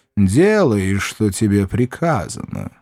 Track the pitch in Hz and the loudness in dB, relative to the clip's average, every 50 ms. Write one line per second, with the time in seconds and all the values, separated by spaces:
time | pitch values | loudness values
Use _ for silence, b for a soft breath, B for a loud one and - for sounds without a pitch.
0 | b b - 104 98 92 98 135 185 208 214 214 190 135 107 101 92 95 98 98 | b b 0 2 2 4 4 4 4 4 4 4 2 2 2 0 0 0 -2 -2
1 | - - - - 110 104 92 - 113 104 101 101 98 92 - 113 123 123 - - | -4 -6 -4 -2 -2 -2 0 0 0 2 2 2 0 0 0 -2 -2 -2 -4 -4
2 | 262 - - 104 82 - - - - - - 50 50 - _ _ | -2 -2 -2 -2 -4 -8 -10 -12 -12 -12 -10 -10 -10 -12 _ _